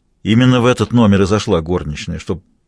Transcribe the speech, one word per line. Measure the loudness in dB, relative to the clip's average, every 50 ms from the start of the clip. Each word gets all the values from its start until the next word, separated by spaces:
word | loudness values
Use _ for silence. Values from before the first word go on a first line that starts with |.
| _ _ _ _ -4
Именно | 0 2 2 4 4 2 2
в | 2
этот | 2 2 0 0 0 2
номер | 2 4 4 4 2 2
и |
зашла | 0 0 -2 -2 -2 -2 -2
горничная, | -2 -2 -4 -6 -6 -8 -10 -10 -10 -10 -10 -10
чтобы | -8 -10 -10 -10 -12 _ _ _ _